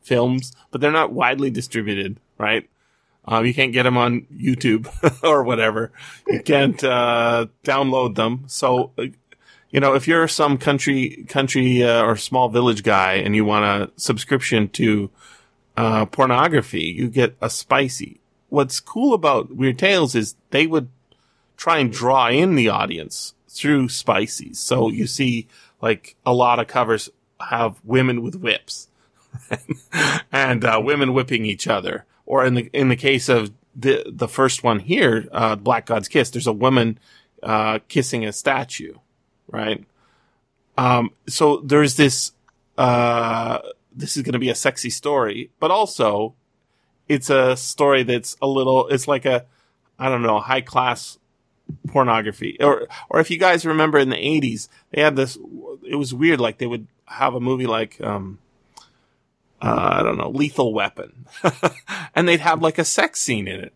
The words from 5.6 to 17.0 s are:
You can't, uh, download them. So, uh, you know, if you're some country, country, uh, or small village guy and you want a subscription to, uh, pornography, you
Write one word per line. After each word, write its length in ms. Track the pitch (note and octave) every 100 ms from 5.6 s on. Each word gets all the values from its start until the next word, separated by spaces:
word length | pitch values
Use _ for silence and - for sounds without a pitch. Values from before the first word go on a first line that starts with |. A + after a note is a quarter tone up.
| A2+ A2 A2+ - - - -
You 120 | -
can't, 400 | - C#3+ C#3 -
uh, 680 | C3+ B2 A#2+ A#2+ A#2 A#2 A#2 _ -
download 500 | C3+ C3+ C3 B2 G2
them. 300 | A2+ B2 C3+
So, 440 | - C3+ B2+ - -
uh, 100 | C3 - _ _ _ _ _
you 120 | C#3
know, 140 | C#3 C3+
if 120 | C3
you're 220 | E3 E3
some 280 | - D3 C3+
country, 680 | D3 C#3 - C3+ B2 - -
country, 560 | C#3 C3+ C3+ B2+ B2
uh, 200 | B2 A#2
or 120 | A2+ G#2+
small 320 | - B2+ B2
village 360 | A#2 B2 G#2
guy 320 | G#2 G2 F#2+ F#2+
and 200 | G2+ G#2+
you 80 |
want 220 | G#2 G#2 G#2
a 260 | G2+ G2+ -
subscription 680 | - A2 - C3+ - A2+ G2+
to, 420 | - A2+ G#2 G2+ _ - - _ _ _ -
uh, 300 | A#2 A2 G#2+
pornography, 800 | - C3 B2 D#3+ D3 - F2 D#2+
you 240 | F2